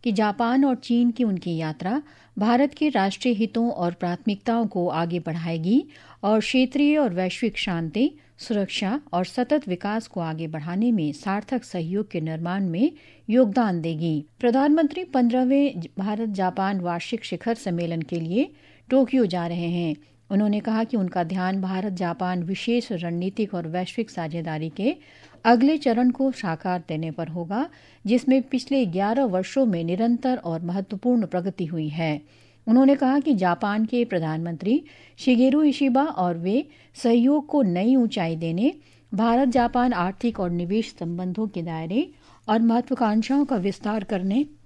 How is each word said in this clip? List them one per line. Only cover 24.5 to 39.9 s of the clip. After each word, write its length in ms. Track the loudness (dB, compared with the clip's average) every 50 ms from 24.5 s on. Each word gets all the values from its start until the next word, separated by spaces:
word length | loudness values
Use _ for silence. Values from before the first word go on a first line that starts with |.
| -4 -4 -6 -6
के 260 | -6 -2 -2 -2 -2 -4 -12 -20 -20 -20 -20 -20 -20 0 _
अगले 320 | 6 6 6 6 4 4 2
चरण 340 | 2 0 2 4 4 2
को 200 | 2 2 0 -2 -2
साकार 500 | -2 -4 -4 -4 -2 -2 -2 -4 -4 -4 -6
देने 220 | -6 -4 -4 -6
पर 160 | -6 -6 -8 -6
होगा, 400 | -6 -8 -6 -4 -4 -4 -4 -4 -8 -18 -20 -20 -20 _ _
जिसमें 360 | 2 2 2 4 4 2 2
पिछले 440 | 2 0 -4 -4 -2 0 0 0 0 0
ग्यारह 380 | 0 0 0 0 2 2 0 2
वर्षों 380 | 0 -2 -2 -2 0 2 2
में 180 | 2 2 0 0
निरंतर 540 | -2 0 0 2 0 0 0 0 -2 -2 -2
और 240 | -2 -6 -6 -4
महत्वपूर्ण 640 | -4 -4 -4 -4 -4 _ -8 -4 0 2 2 2 0
प्रगति 400 | 0 -2 -2 -2 -2 -4 -4 -6
हुई 220 | -4 -4 -4 -4 -4
है। 320 | -4 -2 -2 -2 -2 -4 -6 _ _ _ -20 _ _ _ _ 2
उन्होंने 280 | 4 6 6 6 4
कहा 240 | 4 2 2 2 2
कि 140 | 2 2 2
जापान 500 | 2 2 2 2 0 0 -2 0 0 -2
के 180 | 0 0 -2 0
प्रधानमंत्री 800 | 0 0 -2 -2 -2 -2 -4 -4 -6 -6 -4 0 0 0 0 0 -4 -20 -20 -20 -20 _ -4
शिगेरू 420 | 2 2 4 6 4 4 4 4 4
इशिबा 400 | 2 2 2 0 2 2 2 2
और 340 | 0 0 -2 -2 -2 -2 -2
वे 260 | -2 0 0 0 -2 -4 -14 _ _ _ _
सहयोग 500 | -4 0 2 4 4 6 4 4 2 0 0
को 140 | 2 2 2
नई 320 | 2 2 2 2 4 4
ऊंचाई 400 | 4 4 2 0 -2 -2 -2 -2
देने, 380 | -2 -4 -2 -2 0 0 0 0 -2 -16 _ _ _ _ _
भारत 360 | -2 0 2 2 4 4 2 4
जापान 440 | 4 2 2 2 2 2 2 2